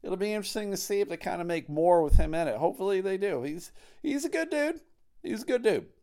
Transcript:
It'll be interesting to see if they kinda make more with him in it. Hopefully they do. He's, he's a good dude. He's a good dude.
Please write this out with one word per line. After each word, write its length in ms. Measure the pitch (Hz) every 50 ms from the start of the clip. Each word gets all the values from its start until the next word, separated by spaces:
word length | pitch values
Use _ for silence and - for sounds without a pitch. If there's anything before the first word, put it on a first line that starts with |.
| -
It'll 120 | - 185
be 160 | 180 196 208
interesting 400 | 214 214 196 202 - 220 208 202
to 60 | 196 185
see 240 | - - 208 202
if 80 | 202 196
they 80 | 175 165
kinda 260 | - 180 180 175 170
make 240 | 175 170 165 - -
more 340 | 147 151 165 180 175 170
with 140 | 160 147 139
him 180 | - 160 156 156
in 140 | 165 170 147
it. 80 | 110
Hopefully 460 | 110 147 175 196 - 190 196 202 190
they 160 | 190 196 190 190
do. 240 | 196 202 175 127
He's, 320 | 120 143 151 175 - - - - - - - -
he's 220 | - 302 277 285 277
a 60 | 339
good 200 | - 320 330 320
dude. 300 | 349 294 294 302 339 320 - _ _ _ _ _ _ -
He's 200 | - - - 214
a 40 | -
good 180 | - 254 247 233
dude. 240 | 220 185 117 82 - _ _